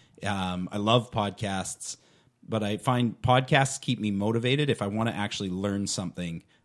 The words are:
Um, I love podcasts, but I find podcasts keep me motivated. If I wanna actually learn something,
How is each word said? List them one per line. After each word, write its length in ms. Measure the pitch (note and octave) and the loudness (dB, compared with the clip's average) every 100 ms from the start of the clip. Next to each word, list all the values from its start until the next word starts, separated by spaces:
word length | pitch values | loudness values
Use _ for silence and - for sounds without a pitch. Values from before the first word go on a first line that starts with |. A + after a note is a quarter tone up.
| _ - G2+ | _ -8 -4
Um, 420 | G2 F#2 F2+ F2+ | -2 -2 -4 -6
I 60 | G#2 | -2
love 340 | G#2 A#2+ A2 | 4 4 4
podcasts, 840 | A2+ G2+ F#2+ G#2 F#2+ F#2 - - - _ _ _ _ - | -2 -4 -4 -4 -4 -6 -8 -12 -14 _ _ _ _ -4
but 140 | A2+ | -2
I 160 | G#2 G#2+ | 0 0
find 420 | - B2 A#2+ - | 0 2 2 0
podcasts 600 | - B2+ C3+ D3 C3+ - | 4 4 6 4 4 0
keep 180 | - A#2 | -4 -2
me 120 | G#2+ | 0
motivated. 580 | G2 G#2 A#2 B2 C#3 D3 | 0 0 0 2 2 2
If 120 | A2+ | 0
I 60 | G2+ | 0
wanna 240 | G#2+ A2+ | 0 -2
actually 380 | G2 G#2 - G2 | -2 -4 -4 -4
learn 380 | F#2 G2+ G2+ G2 | -2 -2 -2 -2
something, 560 | - F2+ - F2 E2 - _ | -4 -6 -6 -6 -8 -12 _